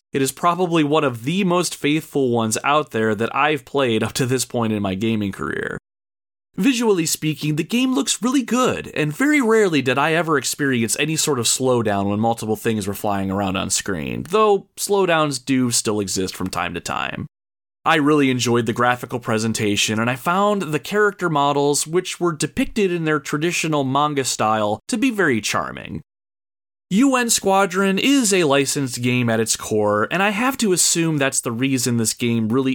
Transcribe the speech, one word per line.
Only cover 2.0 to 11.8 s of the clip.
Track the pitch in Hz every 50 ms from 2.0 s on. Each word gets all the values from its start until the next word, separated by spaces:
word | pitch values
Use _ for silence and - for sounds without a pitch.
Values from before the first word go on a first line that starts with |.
| - - - 147 135 123
ones | 120 117 113 110 107 -
out | - 135 147 151 147 -
there | - 113 110 110 107
that | 98 113 - -
I've | 131 143 156 156 135 -
played | - - 143 135 120 110 107
up | 113 107 -
to | - 135
this | 120 131 123 -
point | - - 120 113 110 107
in | 104
my | 101 95 95
gaming | 95 113 113 113 107 104 98
career. | 95 - 73 73 - - - - - - - _ _ _ _ _ _ _ _ _ _ _ _ _ _
Visually | - 190 277 254 226 247 220 196 175 160
speaking, | 151 - - 156 156 147 - 143 151 151
the | 151 160
game | - 226 240 262 262 254
looks | 277 247 - - -
really | 196 254 262 285
good, | 233 - 220 254 247 180 101 78 76 -
and | - - 156 151 147
very | - - - 302 294
rarely | 247 220 220 220 208 185 160 139
did | 123 131 127
I | 139 147 165
ever | 156 165 170 160 151
experience | 135 123 - - - 147 139 131 117 113 107 - -
any | 147 156 160
sort | 151 - 156 143 120
of | 110
slowdown | - - - 131 131 127 120